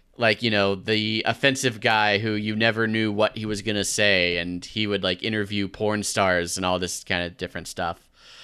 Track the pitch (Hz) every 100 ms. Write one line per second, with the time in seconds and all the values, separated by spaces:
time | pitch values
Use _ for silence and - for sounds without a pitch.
0 | _ - 113 107 120 104 98 98 110 110
1 | 107 110 95 107 139 135 131 110 117 110
2 | 104 101 110 107 107 110 117 110 113 110
3 | 110 104 107 113 107 107 107 104 95 -
4 | 104 92 87 87 87 87 - 107 107 98
5 | 92 90 110 107 101 104 98 - 107 107
6 | 98 107 98 90 85 95 92 90 90 -
7 | - 92 87 87 90 87 - - 85 85
8 | _ _ - -